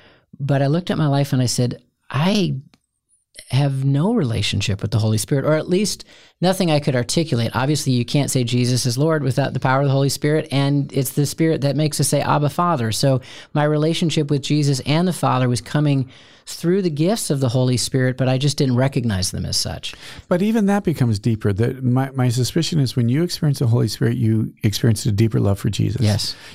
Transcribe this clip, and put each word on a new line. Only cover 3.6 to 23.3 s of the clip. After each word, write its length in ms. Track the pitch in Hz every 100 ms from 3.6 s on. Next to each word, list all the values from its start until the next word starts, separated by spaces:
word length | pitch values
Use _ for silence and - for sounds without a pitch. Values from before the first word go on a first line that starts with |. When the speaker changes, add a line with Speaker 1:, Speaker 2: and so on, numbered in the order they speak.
| 143 135
Speaker 1:
no 300 | 139 139 185
relationship 680 | 247 131 113 101 101 - 98
with 100 | 107
the 80 | 113
Holy 180 | 110 107
Spirit," 280 | - 139 135
or 80 | 156
at 120 | -
least 360 | 185 208 - - - - -
nothing 300 | 175 185 175
I 80 | 147
could 160 | 147 127
articulate. 560 | 123 - 160 120 113
Obviously, 400 | 110 135 151 -
you 120 | 123 120
can't 260 | 147 127
say 120 | 131
Jesus 420 | 117 123 123 127 127
is 120 | 120
Lord 260 | 160 156
without 300 | 135 123 131
the 60 | 135
power 220 | 139 135
of 60 | 143
the 60 |
Holy 160 | 135 139
Spirit, 380 | - 147 156 151
and 400 | 135 139 143 139
it's 180 | 139 135
the 140 | - 143
Spirit 360 | - 160 139
that 140 | 139 139
makes 240 | 156 -
us 80 | 139
say, 140 | 143
"Abba, 280 | - 147 147
Father." 420 | - 175 156 113
So 300 | 101 139 131 - - -
my 100 | 151 151
relationship 640 | 151 156 165 165 160 147
with 120 | 147
Jesus 380 | - 151 143 131
and 260 | 135 156 185
the 60 |
Father 360 | 147 131 127 127
was 120 | 120
coming 480 | - 151 147 135 127 - - - -
through 320 | - 170 190
the 80 | 180
gifts 400 | 143 165 233 -
of 80 | 143
the 100 | 131
Holy 260 | 127 127 127
Spirit, 420 | - 135 127 127
but 120 | 131
I 80 | 131
just 180 | 143 -
didn't 200 | 139 123
recognize 560 | 139 139 117 95 90
them 160 | 90 90
as 100 | -
such. 380 | - 82 - - - - -
Speaker 2:
But 160 | 175
even 240 | 208 226 196
that 160 | 202
becomes 340 | 196 147 123 101
deeper. 340 | 120 107 107
The, 300 | 95 120 135
my, 300 | 127 127 135
my 180 | 131 123
suspicion 500 | 117 120 165 160 160
is 160 | 127 -
when 140 | 117
you 140 | 135
experience 340 | 175